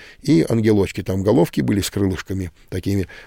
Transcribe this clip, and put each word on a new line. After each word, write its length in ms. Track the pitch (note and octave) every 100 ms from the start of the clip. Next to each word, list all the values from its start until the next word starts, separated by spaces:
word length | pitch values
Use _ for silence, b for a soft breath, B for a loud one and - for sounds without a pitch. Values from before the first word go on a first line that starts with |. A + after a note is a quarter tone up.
| B B
и 220 | - D#3+ -
ангелочки. 540 | A#2 A2 G#2 F#2 -
Там 180 | F#2 F#2+
головки 380 | G2 B2+ E3 -
были 200 | B2 G2+
с 80 | -
крылышками 600 | G2 G2 F2+ - G2 F2+ - -
такими. 380 | F#2+ F#2+ G2 F2 B